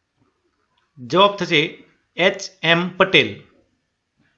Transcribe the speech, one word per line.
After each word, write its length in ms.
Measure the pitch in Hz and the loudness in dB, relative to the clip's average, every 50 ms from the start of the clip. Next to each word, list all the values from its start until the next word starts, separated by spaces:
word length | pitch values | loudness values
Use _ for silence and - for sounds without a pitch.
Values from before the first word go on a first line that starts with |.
| _ _ _ _ _ _ _ _ _ _ _ _ _ _ _ _ _ _ _ 135 | _ _ _ _ _ _ _ _ _ _ _ _ _ _ _ _ _ _ _ -20
જવાબ 380 | 123 117 147 180 202 202 202 | -8 -2 2 2 2 2 2
થશે 520 | 196 180 156 170 147 156 175 - - - _ _ _ _ _ _ | -2 -4 -2 0 0 0 -2 -6 -14 -20 _ _ _ _ _ _
એચ 240 | 165 170 196 202 - - - - _ - | -2 -2 -2 -2 -2 -8 -16 -14 _ 0
એમ 340 | 165 170 170 180 180 - - | 0 0 0 0 -2 -2 -2
પટેલ. 320 | 190 185 - 151 123 104 101 - - _ _ _ _ _ _ _ _ _ _ _ _ _ _ _ _ _ _ | 0 2 2 2 2 0 -4 -12 -18 _ _ _ _ _ _ _ _ _ _ _ _ _ _ _ _ _ _